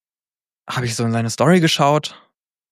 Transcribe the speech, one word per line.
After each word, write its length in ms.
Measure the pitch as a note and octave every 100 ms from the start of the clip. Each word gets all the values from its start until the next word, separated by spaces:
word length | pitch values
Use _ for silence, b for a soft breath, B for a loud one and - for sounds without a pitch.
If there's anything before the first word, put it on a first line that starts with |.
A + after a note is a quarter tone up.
| _ _ _ _ _ _ -
hab 140 | C3
ich 140 | B2 A#2
so 80 |
in 80 | A#2
seine 180 | A2+ A2+
Story 300 | - C3+ F#3
geschaut 600 | D#3+ - C#3+ D3+ - - _ _ _ _ _